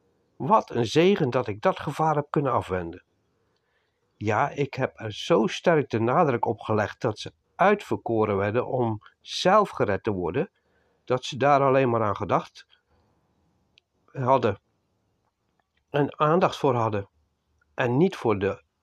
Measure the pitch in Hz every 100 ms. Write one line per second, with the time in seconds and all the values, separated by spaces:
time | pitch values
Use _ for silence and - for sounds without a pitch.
0 | _ _ _ - 139 214 - 120 113 151
1 | 180 202 135 127 110 104 190 175 - 139
2 | 156 147 143 156 139 120 92 92 85 -
3 | _ _ _ _ _ _ _ _ _ _
4 | _ - 104 107 139 - 143 - 127 -
5 | 107 - - 175 208 - - 160 - 113
6 | 113 147 156 120 - 110 - 107 101 -
7 | 123 - - - _ - 185 - - 104
8 | - 113 107 98 104 117 - 127 117 107
9 | - _ - - 180 214 196 - 104 95
10 | - 95 85 92 190 _ _ _ _ _
11 | - 127 - 127 139 139 139 135 131 117
12 | 107 95 95 143 - - - _ _ _
13 | _ _ _ _ _ _ _ _ _ _
14 | _ 139 127 135 117 101 _ _ _ _
15 | _ _ _ _ _ _ _ _ _ 143
16 | 143 - 151 165 147 - 143 120 113 104
17 | 101 _ _ _ _ _ _ - 127 127
18 | 185 - 120 101 98 98 _ _